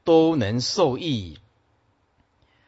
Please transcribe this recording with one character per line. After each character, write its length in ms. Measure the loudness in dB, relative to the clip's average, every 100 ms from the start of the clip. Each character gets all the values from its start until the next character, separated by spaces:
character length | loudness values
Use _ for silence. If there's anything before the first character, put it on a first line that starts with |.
都 320 | 2 4 4 2
能 260 | -2 -4
受 380 | -4 -2 -2 -2
益。 400 | -6 -6 -8 -18 _ _ _ _ _ _ _ _ _ _ _ _